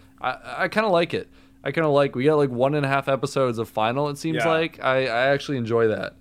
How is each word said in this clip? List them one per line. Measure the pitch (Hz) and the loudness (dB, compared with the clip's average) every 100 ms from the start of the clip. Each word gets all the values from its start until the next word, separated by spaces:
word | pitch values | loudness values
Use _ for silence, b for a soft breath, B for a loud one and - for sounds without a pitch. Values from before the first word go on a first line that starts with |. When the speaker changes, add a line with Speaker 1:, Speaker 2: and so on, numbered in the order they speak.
| b b | b b
Speaker 1:
I, | 123 127 120 123 | -6 -6 -10 -6
I | 180 | -4
kinda | 208 220 | 0 2
like | 170 170 | 2 0
it. | 101 - b b b | -4 -8 b b b
I | 139 | -6
kinda | 143 156 | -2 2
like, | 143 143 135 | 4 2 2
we | |
got, | 135 151 | 2 4
like, | 143 | 2
one | 120 135 147 | 2 0 2
and | 139 | 0
a | |
half | 139 135 | 0 0
episodes | 135 139 - 131 113 | -2 -2 0 0 -2
of | 110 | -4
final, | - 110 127 147 | -2 0 0 -4
it | 143 | -4
seems | 160 156 | -4 -2
Speaker 2:
Yeah. | 117 | 0
Speaker 1:
like. | 160 165 - | 0 -2 -4
I, | 131 131 131 | 0 0 0
I | 117 131 | 2 2
actually | 139 - 139 | 0 -2 -4
enjoy | 113 117 113 | 0 2 2
that, | 98 - - | 2 -4 -10